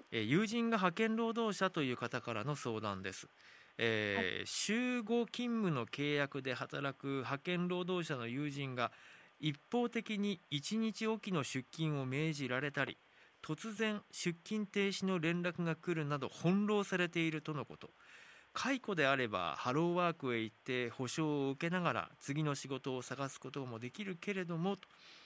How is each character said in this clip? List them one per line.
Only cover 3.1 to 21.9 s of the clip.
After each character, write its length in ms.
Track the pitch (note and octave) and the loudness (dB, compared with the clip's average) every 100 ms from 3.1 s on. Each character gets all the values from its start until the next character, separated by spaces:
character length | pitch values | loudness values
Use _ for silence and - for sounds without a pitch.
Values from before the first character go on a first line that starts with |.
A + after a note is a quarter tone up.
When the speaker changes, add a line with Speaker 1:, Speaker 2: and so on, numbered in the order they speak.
Speaker 1:
す。 160 | F#2 - - - - - - | -8 -10 -18 -20 -20 -14 -2
え 400 | A#2 A2 G#2 G2 | 0 2 2 0
ー、 180 | F#2 - | 0 -2
Speaker 2:
は 40 | |
い。 20 | - | -4
Speaker 1:
週 560 | - - A3 B3 B3 | -2 0 0 0 -2
五 240 | G#3 A#3+ A#3 | 0 0 0
勤 360 | - B3 A#3 | -2 -2 0
務 80 | G3 | 2
の 140 | C#3 | 0
契 300 | A2+ - D3 | -2 -2 0
約 260 | D3 C#3 C#3+ | 0 0 -2
で 140 | C3 | -4
働 440 | B2 C3+ C#3+ C#3 C3+ | -4 -4 -4 -4 -4
く 80 | C#3 | -4
派 320 | C3+ B2 C#3 | -4 -2 -4
遣 300 | - F3+ F3 | -2 -2 0
労 160 | F3+ | -2
働 220 | F3+ F3+ E3 | -2 -2 -2
者 100 | C3+ | -4
の 100 | A#2 | -4
友 220 | B2 D3 | -4 -4
人 260 | C#3 C3+ | -4 -4
が 160 | B2 A#2 - - - - - | 0 0 -2 -20 -20 -20 -6
一 160 | D#3 C#3 - | -4 -4 0
方 200 | A#3+ A#3+ | 2 2
的 280 | A#3 G#3+ G#3+ | 0 -2 0
に 220 | G3+ F#3 - | 0 -2 -4
一 280 | C#3+ C#3+ A3 | -4 -2 0
日 280 | A3 G#3+ A3 | 0 0 0
お 100 | A3 | -2
き 120 | - | 0
の 140 | F3+ | 0
出 220 | B2+ C3+ B2+ | 0 -2 -4
勤 300 | - D#3+ D3 | -2 0 2
を 60 | C3 | 0
命 260 | C3 D#3+ | 0 0
じ 160 | C#3+ C3 | 0 0
ら 140 | B2 | 0
れ 80 | C#3+ | 0
た 140 | C#3+ | 0
り、 120 | B2+ - - - - - | -2 -4 -16 -20 -20 -12
突 300 | - D#3 A3+ | -6 -6 -4
然 260 | G3+ A3 G#3 - | -2 0 0 -6
出 260 | - F3 E3+ | -4 -2 -2
勤 220 | - G#3+ G3+ | -2 -2 0
停 240 | G3+ G3 | 0 0
止 140 | F#3+ | 2
の 140 | F#3+ F#3 | 2 2
連 240 | D#3+ F3 | 2 2
絡 220 | F3 E3+ | 0 0
が 100 | E3+ | 0
来 180 | D#3 - | 0 0
る 160 | E3 C#3+ | 0 0
な 100 | C#3+ | 0
ど 100 | B2+ | -2
翻 400 | - E3 G3 G#3 | 0 4 6 6
弄 160 | G#3 | 2
さ 120 | G3 F#3 | 2 2
れ 120 | F3 | 2
て 100 | E3+ | 2
い 100 | D#3+ | 2
る 140 | D#3 | 0
と 120 | D3+ | -2
の 100 | D3 | -4
こ 120 | A#2 D#3 | -6 -10
と。 140 | - - - - - - - | -14 -18 -20 -20 -20 -20 -10
解 260 | - A#3+ C4+ | -4 0 0
雇 160 | - | 0
で 140 | F3+ C#3 | 4 6
あ 80 | C3+ | 6
れ 100 | A#2+ | 4
ば 300 | G2+ E2+ C2+ | 2 0 0
ハ 140 | B2+ | 0
ロ 140 | C#3 E3+ | 2 4
ー 80 | |
ワ 160 | F3 F3 | 4 2
ー 40 | |
ク 180 | E3 C3 A#2 | 2 0 0
へ 60 | |
行 100 | A2 | 0
っ 40 | - | -6
て 340 | - B2+ A#2+ | -4 -2 -2
保 180 | - B2 | -2 -4
障 400 | - D#3 D3 C#3 | 0 2 2 0
を 20 | |
受 180 | C3+ E3+ | 0 -2
け 60 | |
な 60 | F3+ | 0
が 120 | E3+ | 2